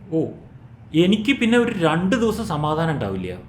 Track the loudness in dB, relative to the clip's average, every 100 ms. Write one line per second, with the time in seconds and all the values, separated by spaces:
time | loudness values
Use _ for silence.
0 | -6 -4 -4 -8 -20 -20 -20 -20 -4 2
1 | 2 2 2 0 2 2 2 2 0 2
2 | 0 2 0 -2 -4 -4 -2 0 -2 -2
3 | -4 -6 -8 -10